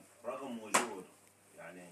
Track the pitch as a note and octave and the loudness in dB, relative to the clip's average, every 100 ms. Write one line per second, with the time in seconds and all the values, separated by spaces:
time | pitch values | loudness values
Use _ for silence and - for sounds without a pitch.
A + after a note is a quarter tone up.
0 | - - A#2 - C3+ A#2 G#2+ G2+ A#2 G2 | -10 -6 -2 0 0 -2 4 6 6 -2
1 | - - - - - - E2 F2+ F2 | -10 -16 -20 -20 -20 -12 -10 -10 -12